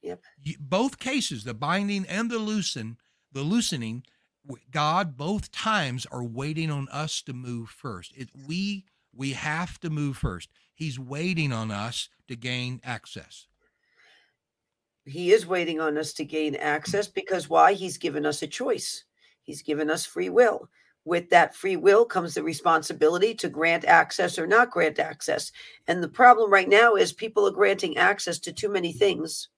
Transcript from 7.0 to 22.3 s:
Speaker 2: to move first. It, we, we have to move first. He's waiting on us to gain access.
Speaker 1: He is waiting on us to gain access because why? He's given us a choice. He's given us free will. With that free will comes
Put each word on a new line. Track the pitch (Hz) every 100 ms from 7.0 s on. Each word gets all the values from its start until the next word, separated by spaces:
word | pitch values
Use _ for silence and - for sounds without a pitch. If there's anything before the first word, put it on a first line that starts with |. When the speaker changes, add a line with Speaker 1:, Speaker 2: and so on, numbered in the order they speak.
| 151 -
Speaker 2:
to | -
move | 127 127 120 113
first. | - 135 95 85 -
It, | 127 135 135
we, | 170 196 202 _ _ _
we | 117 135
have | 127 156 156 175 -
to | 170
move | 151 147 131
first. | 131 87 - _ _
He's | _ 160 127
waiting | 127 143 175 170 147
on | 117 110
us | 101 110 117 - _ _
to |
gain | 120 123 123 123 127
access. | 123 113 - 104 - - _ _ _ _ _ _ _ _ _ _ _ _ _ _ _ _
Speaker 1:
He | - 143 180
is | 220 175
waiting | 185 165 160
on | 160 151
us | 151
to | -
gain | 147 156 151 139
access | 151 151 151 196 202
because | - 190 185 147
why? | 165 165
He's | 196 185 147
given | 165 147 151
us | 147
a | 151
choice. | - 262 226 - - _ _ _ _
He's | - 147
given | - 147 151
us | 165 -
free | - 185
will. | 185 240 - - _ _ _
With | 156 170 175
that | 175 165
free | - 190
will | 180 170 202
comes | 233 190 170